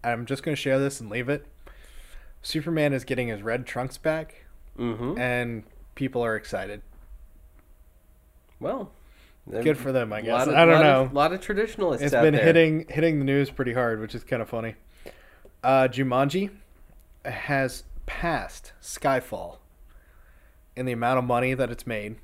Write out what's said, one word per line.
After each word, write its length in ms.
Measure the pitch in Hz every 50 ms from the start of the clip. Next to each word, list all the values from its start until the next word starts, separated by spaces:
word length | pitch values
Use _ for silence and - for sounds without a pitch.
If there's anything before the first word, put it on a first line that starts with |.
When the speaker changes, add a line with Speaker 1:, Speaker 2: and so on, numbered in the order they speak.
| -
Speaker 1:
I'm 220 | 117 120 113 120
just 180 | 110 135 131 -
gonna 120 | 160 147
share 240 | - - 139 135 135
this 200 | 139 139 139 -
and 100 | 117 107
leave 200 | 104 123 123 127
it. 160 | 143 143 - - - - - - - - - - - - - - - - - - - -
Superman 520 | - - - 160 147 170 165 156 151 143 139
is 100 | 131 131
getting 240 | - 135 123 123
his 140 | 117 110 101
red 240 | 101 113 117 123 120
trunks 320 | - - 127 127 131 -
back, 480 | - - 160 156 160 156 - - - - - - - - - -
Speaker 2:
Mm-hmm. 400 | - 117 120 113 110 120 131 175
Speaker 1:
and 460 | 226 123 127 123 123 120 120 117 110 107 - - - - - -
people 280 | - 139 131 131 123 117
are 120 | 113 110
excited. 460 | 107 - - - 92 95 101 101 104 - - - - - - - - - - - - - - _ - - _ - _ - - _ _ _ - - _ _ _ _ - _ _ - -
Speaker 2:
Well, 320 | 123 156 240 269 202 - - - - - - - - - - _ _ -
Speaker 1:
Good 280 | - 110 117 156 151
for 140 | 131 123 135 131
them, 180 | 131 120 110
I 60 | 104
Speaker 2:
lot 80 | 107 110
Speaker 1:
guess. 220 | 113 117 123 131
Speaker 2:
of, 60 | - -
Speaker 1:
I 100 | 165 165
don't 80 | 165 165 156
Speaker 2:
lot 40 | 151
of, 220 | 147 139 131 131 127
Speaker 1:
know. 40 | 139
Speaker 2:
lot 160 | 143 143 160 180
of 60 | 190
traditionalists 600 | - - 214 196 220 220 - - 196 170 135 117 185
Speaker 1:
It's 80 | - -
Speaker 2:
out 80 | 151 147
Speaker 1:
been 100 | 156 147
Speaker 2:
there. 80 | 127 107
Speaker 1:
hitting, 420 | 165 165 165 160 160 156 156 - -
hitting 300 | - 156 160 165 156 147
the 40 | 135
news 240 | 135 139 143 139 139
pretty 220 | - - 135 120 117
hard, 260 | 127 123 117 113 107
which 120 | 110 110 -
is 100 | 120 -
kinda 220 | - 135 117 113
funny. 300 | - - 117 113 113 110 - _ - _ - - - - - - - - - - - _ _ -
Uh, 240 | 127 135 135 131
Jumanji 600 | 131 113 123 135 131 123 127 139 143 143 185 202 202 - - - _ - - - - - - - _ - - _
has 580 | 135 120 - - - 143 135 135 127 127 - - - - - -
passed 680 | - - - - 170 156 123 95 - - - - - - -
Skyfall 760 | - - - - - 143 135 127 - - 110 92 85 85 - - _ _ - _ - - - - _ _ _ - - _ - - - - _ - - _ _
in 100 | 123 127
the 60 | 131
amount 280 | 120 117 117 127 131 131
of 40 | 123
money 280 | 123 120 120 127 127 131
that 160 | 127 131 120
it's 160 | 120 - -
made 300 | 120 113 107 104 107 110 -